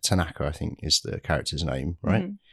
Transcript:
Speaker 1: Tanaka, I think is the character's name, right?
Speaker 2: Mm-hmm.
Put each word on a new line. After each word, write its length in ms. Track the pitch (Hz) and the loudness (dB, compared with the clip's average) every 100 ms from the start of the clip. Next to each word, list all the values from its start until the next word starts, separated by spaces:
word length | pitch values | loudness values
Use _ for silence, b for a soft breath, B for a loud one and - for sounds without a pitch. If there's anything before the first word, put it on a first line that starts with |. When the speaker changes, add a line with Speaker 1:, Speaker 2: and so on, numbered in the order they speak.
Speaker 1:
Tanaka, 420 | - 92 80 - 71 | 2 2 2 -2 -4
I 60 | |
think 280 | 76 82 - | -2 -6 -4
is 180 | 78 - | 2 2
the 180 | - - | 2 -6
character's 440 | - 82 - 73 | 0 0 0 -2
name, 340 | 76 65 73 87 | -2 0 -2 -2
right? 180 | - 185 | 2 2
Speaker 2:
Mm-hmm. 100 | 185 208 b | 2 -6 b